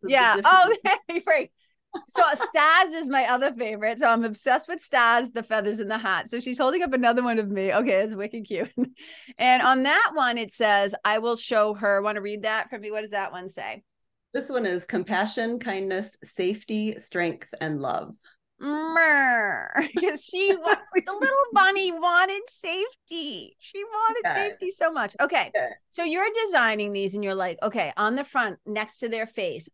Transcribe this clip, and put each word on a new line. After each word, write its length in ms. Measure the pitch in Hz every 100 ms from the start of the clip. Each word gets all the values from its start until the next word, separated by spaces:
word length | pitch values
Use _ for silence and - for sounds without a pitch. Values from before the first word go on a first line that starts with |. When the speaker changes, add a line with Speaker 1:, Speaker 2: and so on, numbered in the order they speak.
| 381
Speaker 1:
Yeah. 260 | 269 240 208
Speaker 2:
different. 120 | 277 370 359 427 392 392 -
Speaker 1:
Oh, 100 | 339 -
<laughs> 20 |
right. 240 | 311 - _ _ _ _ - -
So 120 | - 330 302
stars 560 | 311 311 302 339 370
is 180 | 320 277
my 160 | 269 240
other 260 | 247 277
favorite. 440 | 233 226 214 214 233
So 100 | 254
I'm 160 | 233
obsessed 440 | 226 214 277 269 -
with 120 | 339
stars, 500 | - 254 233 233 247
the 100 | 233
feathers, 380 | 220 220 202 220
and 100 | 202
the 80 | 220
hat. 320 | 220 180 226
So 100 | 240
she's 200 | 254 247
holding 240 | 262 339
up 100 | 349
another 300 | 262 240 240
one 160 | 247 226
of 100 | 208
me. 240 | 196 190
Okay, 280 | 208 247 190
it's 120 | 214
wicked 320 | 202 208 233 208
cute. 260 | 190 220 -
<laughs> 600 | 254 - - - - -
And 220 | 254 254
on 200 | 254 262
that 280 | 269 349 427
one, 240 | 311 247 233
it 140 | 214
says, 400 | - 220 202 202 202
"I 140 | 208 220
will 180 | 233 233
show 380 | - 226 214
her." 280 | 208 208 196
Want 140 | 208 208
to 40 |
read 220 | 202 208
that 260 | 214 220 -
for 80 | 226
me? 140 | 208
What 100 | 214
does 100 | 214
that 200 | 202 196
one 180 | 180 185
say? 340 | - 104 110 _ _ _ _ _
Speaker 2:
This 180 | 277 269
one 160 | 254 214
is 180 | 180 180
compassion, 720 | 220 185 190 214 247 226 240
kindness, 560 | 233 190 190 185 214 -
safety, 760 | - - 180 214 - 214 214 214
strength, 520 | - 180 175 - - -
and 220 | 160 147
love. 320 | 135 - - - _ _ _ -
Speaker 1:
Mer, 1120 | 277 294 320 330 320 294 262 240 202 127 - -
<laughs> 240 | 302 349
'cause 240 | 349 302
she 320 | - 370 392 381
wa-, 200 | 320 415 -
Speaker 2:
<laughs> 100 | 370
Speaker 1:
the 180 | 370
little 320 | 403 539 554 480
bunny 380 | 415 381 392 381
wanted 500 | 330 349 349 381 403 480
safety. 1080 | - 349 359 453 508 - 330 294 196 113 _
She 240 | - 392
wanted 380 | 427 427 453 466
Speaker 2:
Yes. 120 | 349 277
Speaker 1:
safety 360 | 415 - 370
so 200 | - 330
much. 240 | 311 208 -
Okay. 320 | 277 320 160
Speaker 2:
Yeah. 160 | - - - _
Speaker 1:
So 140 | -
you're 240 | 339 339 427 440 440
designing 460 | 320 226 214 208
these 220 | 202 196
and 100 | 202
you're 120 | 202 190
like, 240 | 185 165
"Okay, 320 | 214 214 156 -
on 180 | 208 254
the 80 |
front, 340 | 277 269 220 170 -
next 320 | 208 214 -
to 100 | 233
their 180 | 226 226
face, 420 | - 180 147 160